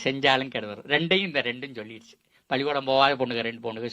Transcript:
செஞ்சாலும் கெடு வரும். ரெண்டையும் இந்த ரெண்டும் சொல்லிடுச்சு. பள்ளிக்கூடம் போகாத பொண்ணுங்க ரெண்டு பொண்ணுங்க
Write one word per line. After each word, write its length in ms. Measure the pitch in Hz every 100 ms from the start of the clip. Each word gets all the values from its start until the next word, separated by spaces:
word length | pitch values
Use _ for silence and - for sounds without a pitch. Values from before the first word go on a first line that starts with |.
செஞ்சாலும் 480 | 135 135 139 131 135
கெடு 140 | 120 107
வரும். 160 | 104 -
ரெண்டையும் 380 | 147 165 190 190
இந்த 120 | 143 123
ரெண்டும் 300 | 123 139 120
சொல்லிடுச்சு. 360 | 107 113 - - _ _ -
பள்ளிக்கூடம் 380 | 135 139 143 135
போகாத 260 | 135 139 135
பொண்ணுங்க 240 | 127 117 113
ரெண்டு 160 | 117 117
பொண்ணுங்க 240 | 113 117